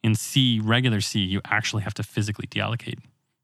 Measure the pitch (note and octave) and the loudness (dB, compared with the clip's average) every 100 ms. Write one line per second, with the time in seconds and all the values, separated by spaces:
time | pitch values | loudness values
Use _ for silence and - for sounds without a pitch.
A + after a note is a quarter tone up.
0 | A2+ A2 - C#3 B2+ A2+ G#2+ A#2+ B2+ G#2 | 2 2 2 2 4 2 2 2 4 2
1 | - A2 F#2 F#2+ - G#2+ - G#2+ F#2 - | 0 0 0 -2 0 -2 0 -2 -4 -6
2 | G2+ - G#2 G2+ - G#2 G#2 A#2 - - | -4 -2 -2 -4 -6 -4 -4 -4 -8 -12
3 | - _ _ _ | -14 _ _ _